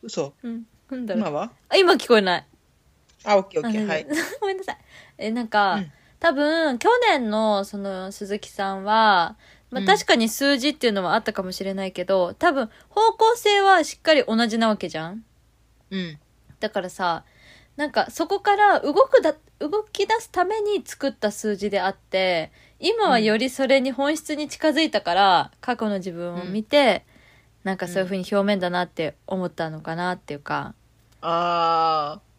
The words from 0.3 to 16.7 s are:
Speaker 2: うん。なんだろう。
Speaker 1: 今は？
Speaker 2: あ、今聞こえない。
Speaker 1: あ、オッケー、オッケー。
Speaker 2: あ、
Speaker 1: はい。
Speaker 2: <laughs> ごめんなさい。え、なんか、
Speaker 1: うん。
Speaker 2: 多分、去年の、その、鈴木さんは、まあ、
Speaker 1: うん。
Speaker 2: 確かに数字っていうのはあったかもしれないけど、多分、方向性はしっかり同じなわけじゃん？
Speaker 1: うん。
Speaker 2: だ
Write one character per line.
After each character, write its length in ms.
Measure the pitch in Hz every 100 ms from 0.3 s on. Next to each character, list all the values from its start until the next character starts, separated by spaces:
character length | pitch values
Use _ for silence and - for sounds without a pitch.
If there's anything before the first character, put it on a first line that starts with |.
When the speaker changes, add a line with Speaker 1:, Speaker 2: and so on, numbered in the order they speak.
| _
Speaker 2:
う 60 | 240
ん。 180 | 233 226 _ _
な 60 | 254
ん 100 | 233
だ 80 |
ろ 60 | 196
う。 20 |
Speaker 1:
今 80 | 190
は？ 220 | 147 214 _ _
Speaker 2:
あ、 80 | 339
今 160 | 359
聞 140 | 311 -
こ 100 | 226
え 40 |
な 160 | 190 175
い。 60 | - _ _ _ _ _ _ _
Speaker 1:
あ、 120 | 208 208
オ 80 |
ッ 40 | 190
ケ 120 | -
ー、 60 | 233
オ 20 |
ッ 40 |
ケ 60 | 214
ー。 60 |
Speaker 2:
あ、 40 | 214
Speaker 1:
は 80 | 156
い。 80 | 269
Speaker 2:
<laughs> 340 | 302 349 466
ご 80 | 403
め 60 |
ん 40 | 381
な 60 |
さ 80 | 381
い。 60 | - _ - - _
え、 120 | 214
な 140 | 233
ん 40 | 220
か、 260 | 208 202
Speaker 1:
う 60 | 175
ん。 120 | 170 _ _ _
Speaker 2:
多 140 | 330
分、 460 | 277 294 330 311 247
去 100 | 370 480 466
年 220 | 311 233
の、 340 | 214 220 208
そ 140 | 196 202
の、 340 | 196 190 190
鈴 260 | 202 202 208
木 100 | -
さ 200 | - 196
ん 140 | 196
は、 520 | 196 220 220 185 165 220 _ _ _
ま 80 | 226
あ、 20 |
Speaker 1:
う 40 |
ん。 20 | 196
Speaker 2:
確 200 | 392 -
か 100 | -
に 120 | 226
数 300 | - 277 277
字 120 | 269
っ 40 |
て 120 | 294 240
い 40 |
う 20 |
の 120 | 202
は 100 | 180
あ 40 | 208
っ 40 |
た 100 | 226
か 100 | 214
も 100 | 185
し 100 | 180
れ 80 | 196
な 120 | 196 190
い 60 |
け 120 | 185
ど、 300 | 180 190 175
多 180 | 196 349
分、 160 | 277 226 - _
方 240 | - 453
向 240 | 440 440 480
性 240 | 427 403
は 220 | 392 370
し 120 | 302 -
っ 60 |
か 120 | -
り 100 | 311 -
同 200 | 220 233
じ 120 | 226
な 100 | 226
わ 80 | 208
け 120 | 175
じ 100 | 156
ゃ 100 | 160
ん？ 160 | 208 - _ _ _ _ _ _
Speaker 1:
う 60 | 190
ん。 220 | 175 151 _ _ _ -
Speaker 2:
だ 80 | 214